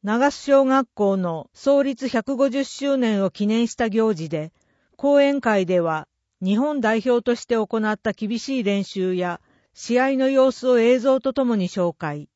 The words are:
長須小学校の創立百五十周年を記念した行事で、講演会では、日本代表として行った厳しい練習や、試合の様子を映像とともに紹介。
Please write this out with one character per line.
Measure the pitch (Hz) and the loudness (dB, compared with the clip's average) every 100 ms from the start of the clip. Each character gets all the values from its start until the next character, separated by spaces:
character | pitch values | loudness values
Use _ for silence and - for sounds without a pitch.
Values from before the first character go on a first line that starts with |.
長 | 202 226 277 | -2 0 0
須 | - | 0
小 | - 277 | 2 4
学 | 269 269 262 | 4 2 0
校 | - 202 196 | -2 0 0
の | 180 160 - | -2 -6 -12
創 | _ 277 277 | _ 2 2
立 | 277 254 262 | 2 -2 -4
百 | 247 220 | -4 -4
五 | 262 277 | 0 0
十 | 254 | 0
周 | 269 - 277 269 | -6 -4 -2 0
年 | 240 208 | 0 0
を | 196 | -2
記 | - 208 | -2 -2
念 | 220 233 | 0 -2
し | - | -2
た | 233 | -2
行 | 208 220 | 0 0
事 | 175 160 | -2 -4
で、 | 156 156 _ _ _ _ _ | -6 -8 _ _ _ _ _
講 | 277 285 | 2 4
演 | 277 277 | 4 2
会 | 240 208 | 0 0
で | 175 180 | 2 0
は、 | 170 156 156 _ _ _ | 0 -4 -8 _ _ _
日 | 185 208 | -2 0
本 | 285 294 | 0 0
代 | 220 226 | 0 0
表 | 254 240 | 0 0
と | 240 240 | 0 -4
し | - | -2
て | |
行 | 226 214 226 220 | -2 -2 -2 -2
っ | 214 | -2
た | 220 | -4
厳 | 202 214 226 | -4 -6 -6
し | - 269 | -4 -4
い | |
練 | 202 202 | 0 -2
習 | 190 196 185 | -4 -4 -2
や、 | 185 175 175 _ _ _ | -2 -4 -6 _ _ _
試 | - - 240 | -20 -2 0
合 | 269 269 | 2 2
の | 262 | 2
様 | 269 262 | 4 2
子 | - 254 | 2 0
を | 247 | 4
映 | 226 254 | 4 4
像 | 254 262 | 2 0
と | 269 | 0
と | 247 | -2
も | 254 | 0
に | 220 180 | 0 -2
紹 | - 175 - | -2 -4 -4
介。 | 160 147 147 | -8 -8 -14